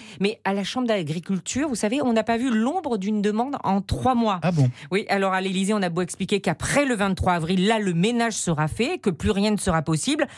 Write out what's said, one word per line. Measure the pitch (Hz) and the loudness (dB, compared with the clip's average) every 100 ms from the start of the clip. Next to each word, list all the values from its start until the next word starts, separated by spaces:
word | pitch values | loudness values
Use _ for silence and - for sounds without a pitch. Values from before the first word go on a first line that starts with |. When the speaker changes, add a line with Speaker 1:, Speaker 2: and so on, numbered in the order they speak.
| - - | -14 -4
Speaker 1:
Mais | 196 220 - | -2 -2 -2
à | |
la | 196 | -2
Chambre | 190 254 247 | -2 -2 0
d'agriculture, | 208 156 160 160 190 - 240 311 | 0 -2 -4 -4 -4 -2 -4 -2
vous | 233 | -2
savez, | 214 269 | 0 0
on | 254 | 2
n'a | 226 | 2
pas | 220 233 | 2 0
vu | 262 220 | 0 2
l'ombre | 226 359 302 233 | 0 0 -2 -2
d'une | 190 214 | 0 0
demande | 202 214 254 277 - | 0 0 -2 -2 0
en | 196 | 0
trois | 190 233 240 254 | 0 0 2 2
mois. | 226 185 | 2 2
Speaker 2:
Ah | 160 | 0
bon ? | 170 127 - - | 4 2 0 -4
Speaker 1:
Oui, | 190 - | -2 0
alors | 196 190 | 0 2
à | 185 | 0
l'Élysée, | 190 190 196 | 0 0 0
on | 214 | 0
a | 180 | 0
beau | 170 | -2
expliquer | 180 - 190 202 | -4 -4 -2 0
qu'après | 190 160 - 269 285 | 0 -2 0 0 2
le | |
vingt-trois | 226 196 185 - | 0 0 0 0
avril, | 175 160 185 190 | 0 0 2 2
là, | 226 | 2
le | 202 165 | 0 2
ménage | 202 240 233 | 2 2 0
sera | 208 - 151 151 | -2 -2 0 -2
fait, | - 247 359 | 0 -2 0
que | - | -2
plus | 160 196 | -2 -2
rien | 202 208 | 2 2
ne | 208 | 2
sera | - 165 | 0 0
possible. | 151 160 - 302 294 | 0 0 0 0 -2